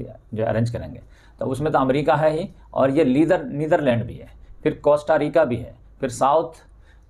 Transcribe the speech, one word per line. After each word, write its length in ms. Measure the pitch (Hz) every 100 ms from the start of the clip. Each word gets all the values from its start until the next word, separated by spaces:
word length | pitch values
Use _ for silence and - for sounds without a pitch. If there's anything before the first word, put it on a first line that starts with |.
| 117 - -
जो 100 | 107
अरेंज 260 | 110 110 117
करेंगे। 320 | 98 78 - - - - -
तो 60 | 120
उसमें 260 | 131 156
तो 60 | 151
अमेरिका 360 | 131 139 147
है 160 | 151 156
ही, 200 | 156 196 - -
और 160 | - 135
ये 140 | 135
लीदर-, 400 | 143 131 160 175
नीदरलैंड 600 | 131 143 156 165 143 117
भी 100 | 98
है, 140 | 82 - - - -
फिर 120 | 151
कोस्टारिका 720 | - 147 147 - 156 147 165
भी 120 | 143 120
है, 180 | - - - -
फिर 80 | 131
साउथ 440 | 117 131 156 165 - - - - -